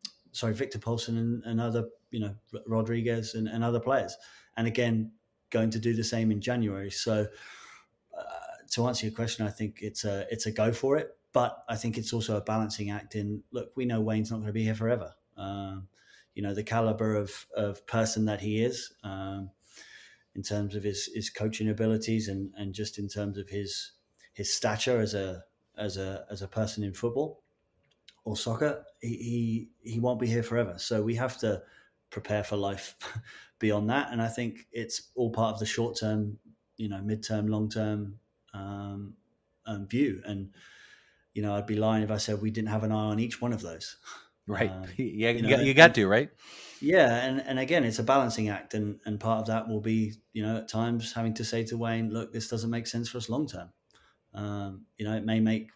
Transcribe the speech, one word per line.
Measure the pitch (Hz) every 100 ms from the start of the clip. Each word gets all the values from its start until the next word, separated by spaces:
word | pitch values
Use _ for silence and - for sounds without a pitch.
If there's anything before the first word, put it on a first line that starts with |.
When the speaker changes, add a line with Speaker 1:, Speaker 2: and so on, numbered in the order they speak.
| - - _
Speaker 1:
sorry, | - 117
Victor | 104 135 113
Poulsen | 117 117 120 117
and, | 117 120
and | 117 113
other, | 120 117 110 - _
you | 117
know, | 104 101 _
R-, | 104 -
Rodriguez | 113 110 117 117 113 110
and, | 113 110
and | 113
other | 117 120
players. | 127 135 95 - - - _ -
And | 117
again, | 117 120 113 110 - _ _ _
going | 117 110
to | 110
do | 117
the | 113
same | 110 113 110
in | 104
January. | 107 123 107 98 98
So, | - - 107 104 - - - - - _ _ _ -
uh, | - - - - -
to | - 120
answer | 117 110
your | 110
question, | 113 - 104
I |
think | - 107 -
it's | 104 - 104
a, | 98 -
it's | 110 110
a |
go | 110 110
for | 113 135 151
it, | - - _
but | 127 120 - -
I | 113
think | 117 113
it's | 113
also | 117 110 107
a |
balancing | 107 110 107 - 101
act | 101 - 107
in, | 101 107 -
look, | 120 - -
we | 123
know | 113
Wayne's | 107 110 107
not | 113
gonna | 107
be | 110
here | 110 110
forever. | 113 120 82 - _ -
Um, | 98 101 98 98 95 _ _ - _
you | -
know, | 101 101
the |
caliber | 107 113 113 107 110 107
of, | 101 - - -
of | 104 95 -
person | 113 110 110 107
that | 101
he | 104 107
is, | 117 - - _
um, | 104 95 95 98 95 _ _ - - - - - _ -
in |
terms | 95 104 101
of | 104
his, | 104 98 -
his | 110 110
coaching | - 110 110 110
abilities | 107 110 110 113 113 104
and, | 98 98 -
and | 98
just | 98 104 -
in | 101
terms | 104 101 98
of | 92
his, | 101 98 - - _ _ _ -
his | - 101
stature | - 113 107 131 120
as | 104
a, | 104 95 90 - _ _ -
as | 107 95
a, | 95 98 -
as | 101
a | 95
person | 110 107 -
in | 101
football | 92 120 123 151 - _ _ _ _ _ _ - _ -
or | 107
soccer, | 120 110 147 - - _
he, | 120 117 117 120 117 113 - _
he, | 117
he | 113
won't | 123 117
be | 120
here | 117
forever. | 113 117 104 87
So | - 110
we | 110 117
have | 127 -
to | 110 95 - - _ _ _
prepare | - - 104
for | 101 104
life | 98 98 - - - 117 -
<laughs> | - - _
beyond | 110 104 104
that. | 135 139
And | 117
I | 113
think | 120 117 - -
it's | 117 107 - - 127
all | 117
part | 113 113
of | 104
the | 110
short | - 113 -
term, | 110 107 104 104 - _ _ -
you | 110
know, | 98
midterm, | 104 107 - 110 107
long | 107 107
term, | 110 107 104 101 104 _ _ _ 98
um, | 98 101 101 101 101 - _ _ _ _ 110
um, | 104 98
view. | 123 143 92 -
And, | 98 98 - - - - - _ _ _ 107
you |
know, | 104 101
I'd | 101
be | 107
lying | 110 110
if | 107
I | 107
said | - 104
we | 107
didn't | 110 107
have | 107
an | 110
eye | 107
on | 107 104
each | 117 -
one | 120
of | 113
those. | 90 80 - - - - - _ -
Speaker 2:
Right. | 101 107
Speaker 1:
Um, | 92 92
Speaker 2:
<laughs> | 90
Yeah, | 120 104 113
Speaker 1:
you | 117
Speaker 2:
you |
Speaker 1:
know, | 110
Speaker 2:
got, | 131
you | 139
Speaker 1:
and | 135
Speaker 2:
got | 165 120
to, | 98
right? | 110 147 - - - - -
Speaker 1:
Yeah. | 143 185 131 117 131
And, | 135
and | - 131
again, | 131 170
it's | 120 110
a |
balancing | 117 135 120 101 107
act. | 98 -
And, | 110 104 101 -
and | 107
part | 113 110
of | 113
that | 110 113
will | 107
be, | 113 110 107 110 _
you | 110
know, | 107 110
at | 110
times | 110 117 117 113
having | 120 113 110
to | 113
say | 117 113
to | 117
Wayne, | 117 113 113
"Look, | 113 107
this | 117 107
doesn't | 113 117
make | 117 117
sense | 117 117
for | 123
us | 110
long | 123 147
term." | 90 87 _ _ _ _ _ _
Um, | 101 104 104 101 95 - -
you | 107
know, | 110
it | 110
may | 110
make | 110 110 -